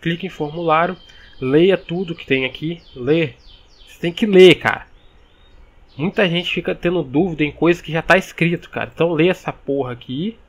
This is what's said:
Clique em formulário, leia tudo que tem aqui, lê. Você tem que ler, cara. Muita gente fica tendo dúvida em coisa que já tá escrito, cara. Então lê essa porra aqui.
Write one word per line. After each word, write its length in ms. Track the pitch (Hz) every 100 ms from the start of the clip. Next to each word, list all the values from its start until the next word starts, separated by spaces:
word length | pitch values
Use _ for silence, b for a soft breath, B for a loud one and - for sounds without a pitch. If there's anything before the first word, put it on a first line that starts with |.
Clique 260 | 165 165 190
em 40 |
formulário, 640 | - 151 156 170 160 175 185 - B B B
leia 360 | 131 143 180 180
tudo 380 | - 170 185
que 100 | 165
tem 200 | - 135
aqui, 360 | 131 127 156 170 -
lê. 360 | 135 123 160 156 117 - - _ _
Você 140 | - -
tem 120 | 165
que 140 | 165 220
ler, 280 | 185 185
cara. 320 | 156 127 - - - - _ _ _ - - - _ _ -
Muita 320 | 165 190 196
gente 240 | 170 175
fica 200 | - 165
tendo 300 | 180 175 180
dúvida 400 | 143 127 185 156
em 80 | 151
coisa 320 | - 165 170
que 80 | -
já 100 | 160
tá 160 | - 180
escrito, 540 | 185 - 165 170 -
cara. 220 | - 113
Então 180 | - 165
lê 140 | 160 170
essa 260 | 180 -
porra 400 | 131 - 139 127
aqui. 460 | 123 - 131 190 226